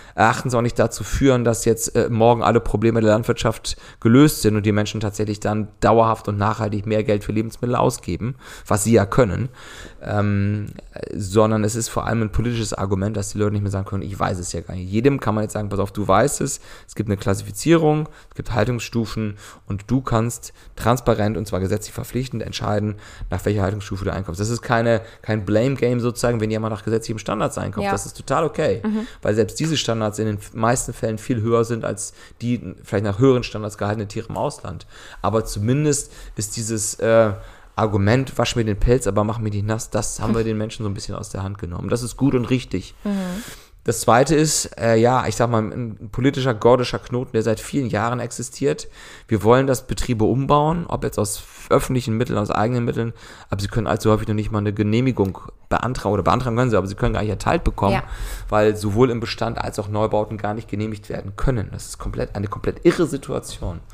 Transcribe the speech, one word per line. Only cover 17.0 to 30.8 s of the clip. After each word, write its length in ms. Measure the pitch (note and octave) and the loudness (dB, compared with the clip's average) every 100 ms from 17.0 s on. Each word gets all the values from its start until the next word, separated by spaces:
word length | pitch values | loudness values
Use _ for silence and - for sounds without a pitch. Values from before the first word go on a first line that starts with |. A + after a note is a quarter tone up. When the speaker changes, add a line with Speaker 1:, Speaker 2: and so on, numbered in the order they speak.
| G#2+ | -2
Speaker 1:
eine 80 | G2 | -2
Klassifizierung, 920 | G#2 G2 G#2 - D3 E3 D#3 D3+ D3+ - - | 0 -2 -4 -2 4 6 6 2 -2 -10 -18
es 60 | - | -12
gibt 180 | - | -4
Haltungsstufen 840 | A2+ A#2 A#2+ - A#2+ A2 A2+ G#2+ G2+ - - - | 0 0 0 -4 -4 -4 -4 -6 -8 -16 -16 -8
und 160 | G2+ - | -8 -2
du 160 | C3 | -2
kannst 500 | B2+ A#2 A#2 - - - - - | 2 0 0 -4 -14 -20 -20 -4
transparent 600 | A2 B2+ B2+ A2 G#2+ A2+ | 0 2 2 2 2 0
und 100 | G#2+ | -4
zwar 120 | F#2 | -2
gesetzlich 340 | F#2 G#2 - | -2 -2 -6
verpflichtend 480 | - - A#2+ C3 A2+ | -12 -6 -6 -4 -6
entscheiden, 540 | G#2+ - G#2+ G#2 G#2 G2+ - - - | -8 -6 -2 -2 -2 -6 -12 -12 -6
nach 160 | F#2 G#2 | -4 0
welcher 160 | G#2 | 0
Haltungsstufe 420 | F#2+ G#2 - F#2+ | 0 -2 -6 -6
du 80 | G2 | -4
einkommst." 300 | F2+ F#2+ E2+ | -4 -6 -4
Das 80 | G#2+ | -4
ist 140 | A#2+ | -4
keine, 380 | - A#2 A#2 A2 - - | 0 0 2 0 -2 -12
kein 240 | - G#2+ G2 | -4 -4 0
Blame-Game 540 | G#2+ C3 C3+ B2 B2 | 2 2 0 0 0
sozusagen, 420 | A#2+ A2+ A#2+ A#2 | -2 0 0 0
wenn 80 | G#2+ | 0
jemand 240 | G#2+ A2 | -2 -4
nach 100 | G#2 | -4
gesetzlichem 360 | - A2 - G#2+ | -2 -2 -2 -8
Standards 400 | - G#3 D3 - | -4 -2 -2 -4
einkauft. 260 | G2 C#3 G3 | -6 -4 -2
Speaker 2:
Ja. 60 | |
Speaker 1:
Das 160 | G3 - | -2 -6
ist 100 | - | -10
total 280 | - C#3 D#3 | -2 0 0
okay, 360 | D#3+ D3+ B2+ | 0 0 0
Speaker 2:
Mhm. 220 | G#3+ A2 A#3 - | -2 -4 -6 -6
Speaker 1:
weil 140 | G2+ G#2+ | 0 2
selbst 240 | G#2 - | 2 0
diese 180 | D#3 D3+ | -2 -2
Standards 300 | - A2+ G#2+ G#2 | -2 -2 -2 -2
in 60 | A2 | -4
den 120 | G2+ - | -4 -8
meisten 400 | A#2 A2+ B2 | -2 0 0